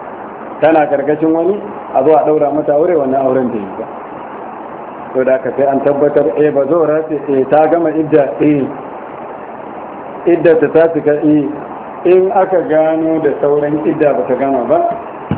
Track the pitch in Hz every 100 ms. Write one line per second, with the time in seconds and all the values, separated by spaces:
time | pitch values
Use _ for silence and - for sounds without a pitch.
0 | - - - - - - 147 165 147 139
1 | 139 151 160 165 170 208 - - - 127
2 | 139 151 - 156 143 147 147 147 175 170
3 | 135 135 131 127 123 113 98 95 110 -
4 | - - - - - - - - - -
5 | - 131 131 131 127 120 139 135 139 143
6 | 147 147 147 - 151 139 135 170 156 151
7 | 156 151 143 135 131 147 156 170 165 156
8 | 156 151 135 - 151 147 120 - - -
9 | - - - - - - - - - -
10 | - - - 170 160 160 143 156 165 160
11 | 147 147 156 151 135 - - - - -
12 | 175 185 185 190 190 190 139 156 160 160
13 | 160 160 147 131 147 147 147 151 160 147
14 | 147 127 123 123 139 135 117 160 - -
15 | - - -